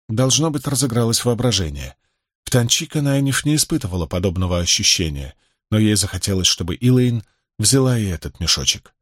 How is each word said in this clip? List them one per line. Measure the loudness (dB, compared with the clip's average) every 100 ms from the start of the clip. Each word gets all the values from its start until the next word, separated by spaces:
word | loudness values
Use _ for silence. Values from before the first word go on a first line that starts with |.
| -6
Должно | 0 2 2 0
быть, | -2 -4
разыгралось | -2 0 0 0 0
воображение. | 0 0 0 0 -2 -6 -12 -16 _ _ _ _
В | -2
Танчика | 0 2 0 -2 -2
Найниф | 0 2 0 0
не | 0 0
испытывала | 0 -4 -4 -4 -4
подобного | -2 -2 0 0 0
ощущения, | 0 0 2 0 0 -4 -10 -16 _ _ -2
но | 2
ей | 4
захотелось, | 2 0 -4 -2 0 0
чтобы | -2 -6
Илэйн | -2 2 4 4 0 -6 _ _ -4
взяла | 2 4 4 2
и | -2
этот | -4 -8 -6
мешочек. | -4 -2 -2 -4 -6 _